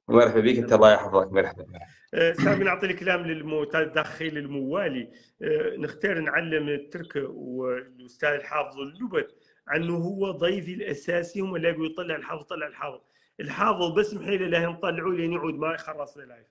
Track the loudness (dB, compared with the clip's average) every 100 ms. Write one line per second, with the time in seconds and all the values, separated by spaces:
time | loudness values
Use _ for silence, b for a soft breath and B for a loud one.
0 | 6 8 8 6 4 4 6 10 10 10
1 | 6 2 4 2 0 -4 -14 -16 -18 b
2 | b 0 2 2 2 2 2 0 -2 -2
3 | 0 0 -2 -6 -4 -4 0 0 0 0
4 | -2 -6 -6 -6 -6 -6 -4 -2 -2 -4
5 | -8 b b _ -2 0 -2 -4 -8 -4
6 | -4 -2 -2 -2 0 -2 -2 -4 -8 -14
7 | -8 -6 -6 -8 -10 -6 -4 -6 -8 -20
8 | -20 -4 -2 -2 -4 -4 -4 -8 -12 -10
9 | -4 -4 -4 _ _ _ -4 -2 -2 -2
10 | -4 -2 -4 0 -2 -2 -6 -8 -8 -6
11 | -2 -2 -2 -6 -4 0 0 0 -4 -6
12 | -6 -8 -8 -12 -10 -10 -10 -10 -12 -12
13 | _ _ _ -12 -10 0 0 2 2 2
14 | 0 -4 -2 -2 0 0 0 -2 -4 -2
15 | -2 -2 -2 -2 -4 -4 -4 -4 -8 -10
16 | -12 -14 -20 -20 _